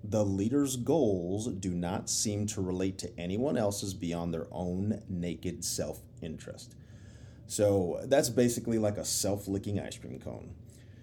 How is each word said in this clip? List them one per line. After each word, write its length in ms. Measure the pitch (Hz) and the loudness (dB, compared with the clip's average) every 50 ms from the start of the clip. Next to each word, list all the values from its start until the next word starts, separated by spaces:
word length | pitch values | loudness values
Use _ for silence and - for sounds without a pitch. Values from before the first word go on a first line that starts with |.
| - | -4
The 220 | 104 107 107 104 | 2 2 4 4
leader's 500 | 101 98 95 98 113 135 143 143 135 127 | 4 4 2 2 4 4 4 2 2 0
goals 680 | 127 117 - 147 165 135 107 98 90 85 85 95 104 110 | -2 2 2 4 4 6 4 4 2 0 -2 -2 -2 -2
do 240 | 123 90 95 98 92 87 | -4 -4 -2 -2 -2 0
not 340 | 87 87 87 98 120 - - | 0 0 0 0 -2 -2 -2
seem 380 | - - - 110 104 104 104 | -2 0 0 0 0 0 -2
to 140 | 104 - 104 | -2 -2 -2
relate 360 | 95 90 92 92 95 98 98 - | -2 -2 0 0 0 -2 -2 -4
to 200 | - - - - | -8 -8 -8 -6
anyone 360 | 85 90 95 107 127 151 165 | -4 -2 0 0 2 2 2
else's 380 | 131 107 101 101 - - 101 95 | 2 2 2 0 0 -4 -6 -6
beyond 400 | 95 90 85 85 85 85 87 82 | -4 -4 -2 -2 -2 -2 -2 -2
their 140 | 80 - - | -4 -4 -6
own 520 | - - 90 90 90 92 101 104 107 - - | -6 -4 -2 -2 0 0 0 0 0 -2 -4
naked 560 | - 95 87 87 87 80 - - 90 80 76 - | -6 -4 -4 -2 -4 -4 -4 -6 -6 -6 -4 -6
self-interest. 1120 | - - - 80 73 78 - - - - - 82 82 78 - - - - - - - - - - - - - - - - - - - - - - | -4 -2 -2 -4 -4 -6 -10 -12 -18 -14 -10 -10 -10 -10 -10 -12 -12 -14 -14 -16 -18 -18 -20 -20 -18 -20 -20 -18 -20 -18 -18 -18 -18 -20 -20 -14
So 560 | - - - 107 101 101 98 90 85 69 57 - | -6 2 4 6 6 6 6 4 2 0 -4 2
that's 240 | 127 135 143 151 127 | 4 6 6 6 4
basically 500 | 110 110 123 120 120 117 - 120 113 110 | 4 6 4 6 4 0 0 0 2 4
like 180 | 107 104 104 | 4 2 2
a 80 | 82 82 | 0 -4
self-licking 760 | - - - - 95 101 104 - 98 98 98 - 104 101 95 | -2 -2 0 2 0 0 0 0 -2 -2 -2 0 -2 -2 -2
ice 180 | 69 57 - | -2 -4 -10
cream 220 | - - 60 65 64 | -10 -12 -12 -12 -10
cone. 360 | - - 60 53 - - - - - - - - - - - - | -10 -10 -10 -10 -12 -14 -16 -16 -18 -20 -20 -20 -20 -20 -20 -20